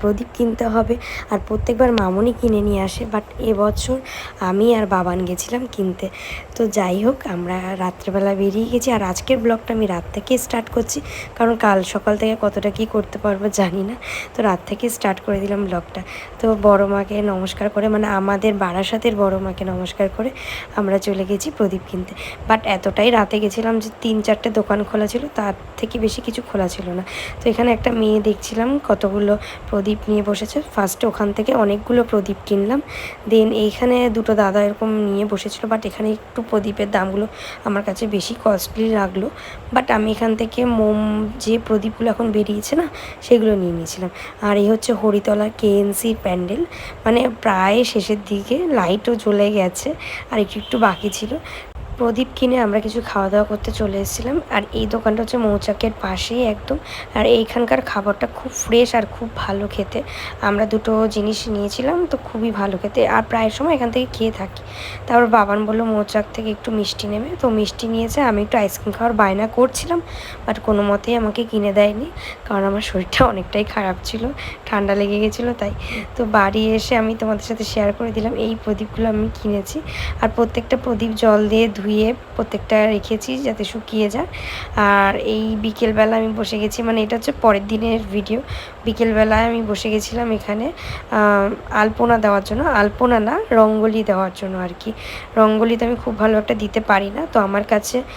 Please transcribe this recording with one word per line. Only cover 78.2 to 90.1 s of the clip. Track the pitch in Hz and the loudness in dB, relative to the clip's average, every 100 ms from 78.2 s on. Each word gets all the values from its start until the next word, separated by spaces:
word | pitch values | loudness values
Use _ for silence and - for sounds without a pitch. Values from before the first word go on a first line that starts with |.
| 220 240 | -2 -2
এই | 226 220 - | -2 -2 -2
প্রদীপগুলো | 202 214 - 226 | -4 -4 -2 0
আমি | 214 220 - | 2 0 -2
কিনেছি। | 214 202 196 311 - - - - | -2 -2 -2 -8 -8 -6 -6 0
আর | 226 240 | 0 2
প্রত্যেকটা | 233 240 233 247 | 0 0 -2 -2
প্রদীপ | 254 214 226 214 | 0 -2 -2 2
জল | 226 208 208 | 4 6 4
দিয়ে | 220 226 | 4 2
ধুয়ে | 208 202 214 220 254 - - | 0 0 2 2 0 -6 -6
প্রত্যেকটা | 220 208 - 214 214 | -4 -6 2 4 4
রেখেছি | 208 - 220 - 262 | 2 -2 -4 -2 -4
যাতে | 277 220 | -4 -4
শুকিয়ে | 202 220 - 220 208 | -6 -8 -4 0 0
যায়। | 226 359 - - - - - | 0 -6 -6 -8 -8 -6 2
আর | 202 202 196 196 | 4 6 4 2
এই | - 220 220 214 | 0 0 0 -2
বিকেলবেলা | 220 214 226 214 214 226 | -2 0 2 4 4 4
আমি | 220 | 0
বসে | 220 208 214 | -2 -4 -2
গেছি, | 208 226 | -2 -2
মানে | 226 226 | 0 0
এটা | 214 233 | 0 -2
হচ্ছে | 262 | -2
পরের | 277 226 202 202 | 2 4 4 2
দিনের | 220 226 220 202 | -2 0 0 -2
ভিডিও। | 202 196 226 - - - - 233 | -4 -2 -4 -4 -10 -12 -8 -6
বিকেলবেলায় | 220 226 214 214 220 233 | 0 2 4 4 4 2
আমি | 233 | 0
বসে | 220 202 220 | -2 -2 0
গেছিলাম | 214 208 | -2 -2